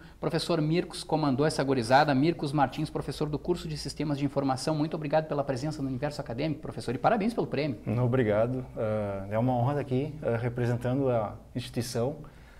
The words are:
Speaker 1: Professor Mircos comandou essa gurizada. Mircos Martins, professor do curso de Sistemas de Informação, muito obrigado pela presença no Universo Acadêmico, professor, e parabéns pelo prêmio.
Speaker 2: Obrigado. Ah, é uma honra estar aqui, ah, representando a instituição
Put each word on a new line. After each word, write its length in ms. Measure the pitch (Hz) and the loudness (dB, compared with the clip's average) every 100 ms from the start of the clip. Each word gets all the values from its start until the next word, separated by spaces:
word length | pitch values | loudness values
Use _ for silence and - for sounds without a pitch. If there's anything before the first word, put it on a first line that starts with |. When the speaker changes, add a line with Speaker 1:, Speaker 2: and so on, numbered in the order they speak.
| - - | -20 -6
Speaker 1:
Professor 400 | 156 160 - 165 | -2 -2 0 0
Mircos 440 | 156 175 170 - | 2 0 0 -8
comandou 420 | - 156 147 127 156 | -2 2 4 4 2
essa 180 | 160 | 2
gurizada. 520 | 139 131 110 135 151 131 | 2 2 6 6 6 4
Mircos 360 | 160 160 147 | 4 2 -2
Martins, 380 | 151 - - 151 | 2 2 0 -4
professor 400 | 151 147 - 151 | -4 -6 -4 -4
do 80 | 143 | -2
curso 300 | - 175 160 | -2 -4 -4
de 100 | 147 | -8
Sistemas 400 | 147 - 151 139 | -8 -4 -2 0
de 80 | 143 | 0
Informação, 480 | 139 135 127 160 | 0 0 0 0
muito 220 | 156 160 175 | 0 0 -2
obrigado 320 | 147 156 156 | 0 0 2
pela 160 | 143 | -2
presença 380 | 135 123 151 151 | -2 -2 -4 -4
no 80 | 135 | -4
Universo 300 | 127 147 147 | -2 -4 -4
Acadêmico, 420 | 131 117 156 143 | -6 -4 -2 -4
professor, 340 | - 117 - 123 | -6 -6 -4 2
e 20 | |
parabéns 360 | 151 220 220 | 4 4 2
pelo 120 | 226 139 | 0 -2
prêmio. 320 | 131 151 110 117 113 | 0 -2 -2 -2 0
Speaker 2:
Obrigado. 600 | 123 131 107 104 120 127 123 139 | 4 4 4 4 2 0 -6 -4
Ah, 520 | 110 107 104 98 98 | -2 0 -2 -6 -2
é 80 | 110 | 0
uma 160 | 127 | 2
honra 200 | 123 123 | 2 2
estar 80 | 147 | 0
aqui, 340 | 131 127 156 - | 0 -2 -2 -4
ah, 140 | - 113 | -2 0
representando 720 | 123 123 120 120 123 135 135 | -2 0 0 0 0 0 2
a 260 | 117 101 107 - 170 | 2 0 -6 -10 -8
instituição 600 | - 123 113 117 127 151 - - - | -6 -4 -4 -2 -2 -4 -12 -18 -20